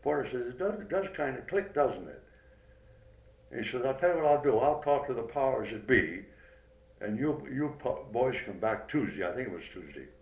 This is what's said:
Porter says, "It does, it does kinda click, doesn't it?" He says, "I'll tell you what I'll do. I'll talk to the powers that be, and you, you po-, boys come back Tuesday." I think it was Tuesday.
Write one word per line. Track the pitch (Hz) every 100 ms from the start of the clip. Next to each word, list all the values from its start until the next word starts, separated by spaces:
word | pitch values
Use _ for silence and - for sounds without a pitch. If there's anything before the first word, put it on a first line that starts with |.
Porter | 143 147 127
says, | 127 120
"It | 123
does, | 196 214
it | -
does | 185 190 -
kinda | 143 127
click, | 113 196 196
doesn't | 147 135 - -
it?" | - - - - - - - - - - - - - -
He | -
says, | 107 127
"I'll | 131 135
tell | 175
you | 165
what | 151
I'll | 147
do. | 143 110
I'll | 135 151
talk | - 143 139
to | 120
the |
powers | 117 143 135 123 104
that | 107 -
be, | 120 80 87 95 - - - - - - -
and | 107 110
you, | 147 143 -
you | 131 147 -
po-, | 127 - -
boys | 110 131 - -
come | 92
back | 110 107 -
Tuesday." | 151 104 101 90
I |
think | 127 123
it |
was | 85 -
Tuesday. | 95 76 67 67 -